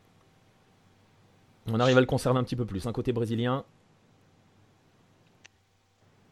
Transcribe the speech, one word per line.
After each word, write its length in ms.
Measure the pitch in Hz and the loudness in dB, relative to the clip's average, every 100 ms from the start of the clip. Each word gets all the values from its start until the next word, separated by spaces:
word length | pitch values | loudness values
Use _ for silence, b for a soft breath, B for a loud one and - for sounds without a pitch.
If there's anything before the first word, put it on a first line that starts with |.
| _ _ _ _ _ _ _ _ _ _ _ _ _ _ _ _ - | _ _ _ _ _ _ _ _ _ _ _ _ _ _ _ _ -6
On 120 | 110 | 0
arrive 180 | 127 127 | 4 6
à 40 | |
le 40 | 127 | 4
conserver 340 | 131 135 127 | 2 0 0
un 40 | |
petit 120 | 120 120 | 0 -4
peu 80 | 113 | -4
plus, 200 | 98 120 | -6 -6
un 40 | |
côté 220 | 110 123 | -6 -4
brésilien. 500 | 117 113 113 123 131 - _ _ _ _ _ _ _ _ _ _ _ _ _ _ _ _ _ - _ _ _ _ _ _ _ _ | -2 -2 -2 -2 -2 -6 _ _ _ _ _ _ _ _ _ _ _ _ _ _ _ _ _ -20 _ _ _ _ _ _ _ _